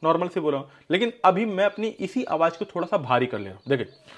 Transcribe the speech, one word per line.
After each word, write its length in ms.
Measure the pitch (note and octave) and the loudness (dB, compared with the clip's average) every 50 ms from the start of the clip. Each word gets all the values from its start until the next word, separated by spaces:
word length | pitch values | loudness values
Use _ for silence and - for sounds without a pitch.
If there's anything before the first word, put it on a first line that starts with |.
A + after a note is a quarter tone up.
| D#3+ | 0
नॉर्मल 240 | D#3+ D#3+ E3 F3+ F3 | 2 2 2 0 -2
से 120 | - F#3 | -2 -2
बोल 120 | D#3 D3+ | -2 0
रहा 100 | C#3 C3+ | -2 -2
हूँ, 80 | C#3 - - - _ - | -4 -10 -16 -16 _ -2
लेकिन 220 | D#3 F#3+ A#3+ A#3 A#3 - - | 0 0 0 0 0 2 4
अभी 200 | F#3 F#3 F#3+ A#3 A3 | 4 4 4 2 -2
मैं 180 | G3 F#3 G3+ | 0 0 0
अपनी 220 | G3+ G3+ - G#3+ A3 | 0 0 -2 -4 -6
इसी 340 | - - F#3+ F3 - B3+ B3 | -4 -6 -8 -6 -4 -4 -2
आवाज़ 320 | - - D#3 E3 E3 E3 - | -2 0 2 2 2 0 -2
को 80 | G#3 | -8
थोड़ा 220 | - - F3 E3+ - | -8 -6 -6 -4 -2
सा 100 | G#3+ F#3+ | -2 -2
भारी 260 | C#3 A#2+ B2+ B2 B2+ | 0 2 2 2 2
कर 140 | - - G#2 | 0 -2 -6
ले 60 | G2+ | -8
रहा 80 | G2 F#2 | -10 -12
हूँ। 80 | G2 - B2+ | -10 -4 -2
देखिए, 200 | C#3 B2 A2+ - - - _ - - | -2 -2 -2 -4 -12 -18 _ -20 -20